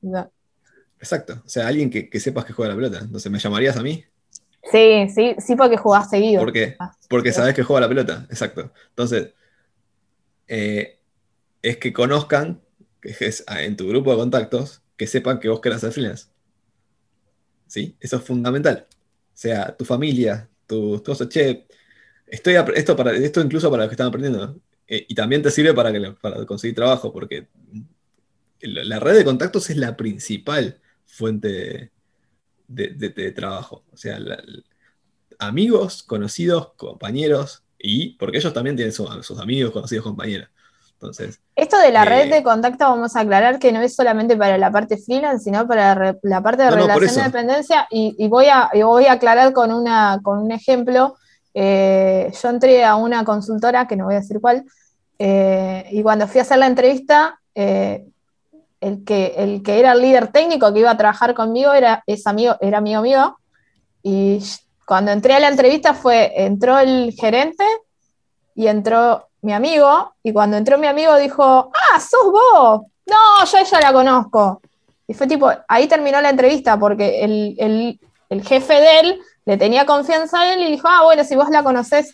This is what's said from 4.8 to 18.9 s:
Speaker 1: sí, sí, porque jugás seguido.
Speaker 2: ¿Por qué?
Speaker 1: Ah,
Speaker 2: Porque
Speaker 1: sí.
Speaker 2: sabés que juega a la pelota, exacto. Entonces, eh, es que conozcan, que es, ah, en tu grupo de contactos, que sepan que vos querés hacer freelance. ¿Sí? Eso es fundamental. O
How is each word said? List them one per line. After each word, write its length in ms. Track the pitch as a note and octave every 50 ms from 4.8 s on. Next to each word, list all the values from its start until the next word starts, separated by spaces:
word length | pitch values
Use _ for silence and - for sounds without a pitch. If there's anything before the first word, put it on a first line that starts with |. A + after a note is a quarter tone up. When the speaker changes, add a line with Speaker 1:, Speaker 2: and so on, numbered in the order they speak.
| A3 A3 G#3+ G#3+ G3 G3 G3+
Speaker 1:
sí, 220 | A3 A3+ B3 -
sí, 180 | - - - B3
porque 220 | B3 C4+ B3 A3+
jugás 320 | G#3 - G#3+ G3+ G3+ G3+ -
seguido. 320 | A3 G3 G#3 A3 G#3 F#3
Speaker 2:
¿Por 100 | - A#2 -
qué? 220 | A2+ A2 G#2 - -
Speaker 1:
Ah, 120 | F3+ - _ _ _ -
Speaker 2:
Porque 220 | B2+ B2 A2+ B2
Speaker 1:
sí. 60 | A#2+
Speaker 2:
sabés 160 | B2+ A#2+ C3 C3+
que 100 | C#3 B2
juega 140 | - C#3+ C3
a 20 |
la 80 | B2 A2+
pelota, 360 | B2+ C#3 B2 - D#2+ - - -
exacto. 420 | A#2+ - G#2+ G#2 - - - - _ _ _ _
Entonces, 440 | _ - B2 A#2+ A#2+ G#2+ - - _ _ _ _ _ _ _ _ _ _ _ _ _ _ _ _ _ _ _ _ _ _ _
eh, 520 | - A#2 G#2+ G#2 G#2 G#2 G#2 - - _ _ _ _ _ _ _ _ _ _ _ _ _ _
es 160 | - A#2 A#2+
que 160 | - - B2+ A#2
conozcan, 680 | - B2 C3+ C#3+ D3+ D3 - D3+ C#3 D3+ E3 E3+ - _ _ _ _ _ _ _ _
que 80 | - G#2+ A2+ -
es, 240 | - A3 A3 - -
ah, 140 | - - D#2+
en 140 | D2 - G#3+
tu 100 | - F#2
grupo 240 | F#2 A2 C3+ B2+ C3
de 60 | B2
contactos, 640 | A2+ A#2+ B2 B2+ B2+ A2 - B2+ A#2+ - - - _ _ _ _
que 100 | - A2
sepan 320 | G#2+ - B2+ A#2+ B2+ C3 -
que 100 | - A2
vos 120 | A2+ A2
querés 160 | - B2 A2
hacer 140 | A#2 A2 A2+
freelance. 360 | - D3 B2 G#2 - - - _ _ _ _ _ _ _ _ _ _ _ _ _ _ _ _ _ _ _ _ _ _ _ _ _ _ _ _
¿Sí? 280 | _ - G#2 G#2+ E3+ - _
Eso 180 | - B2 C3
es 60 | B2 -
fundamental. 640 | - B2+ B2 A#2+ B2 B2+ C#3+ C#3+ C3 A#2 - -
O 60 | _